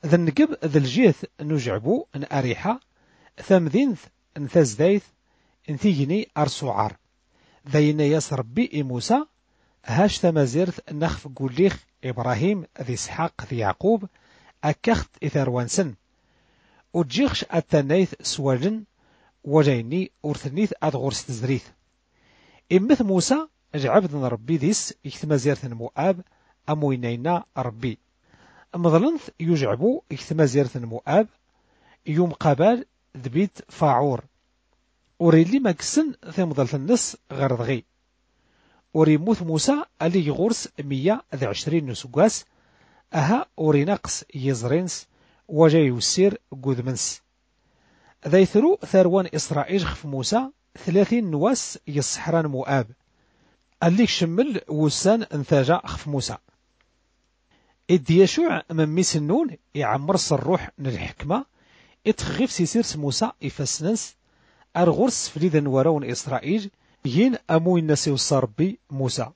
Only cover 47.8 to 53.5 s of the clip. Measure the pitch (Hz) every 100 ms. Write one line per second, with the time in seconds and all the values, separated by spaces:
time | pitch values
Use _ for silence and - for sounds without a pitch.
47.8 | _ _ _ _ - 175 185 214 294 403
48.8 | - 190 180 190 180 156 - 147 - 196
49.8 | 160 139 147 135 127 220 262 - _ -
50.8 | - 175 196 233 208 151 180 262 - -
51.8 | - 147 131 - - 165 156 135 131 139
52.8 | 110 - _ _ _ _ _